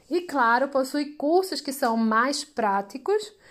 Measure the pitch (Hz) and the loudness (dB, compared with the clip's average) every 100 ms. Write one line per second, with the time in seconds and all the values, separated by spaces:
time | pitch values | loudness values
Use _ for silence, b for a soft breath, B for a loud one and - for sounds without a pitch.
0 | b 349 349 269 233 240 269 269 269 294 | b -4 -2 0 2 2 2 0 -2 -2
1 | 294 - 285 349 381 285 - 269 247 226 | -4 -4 2 2 2 -6 -8 -2 0 2
2 | 220 220 254 285 - - 214 196 202 262 | 2 2 2 -2 -6 -2 0 0 -4 -8
3 | 370 427 415 - B | -2 -2 -2 -16 B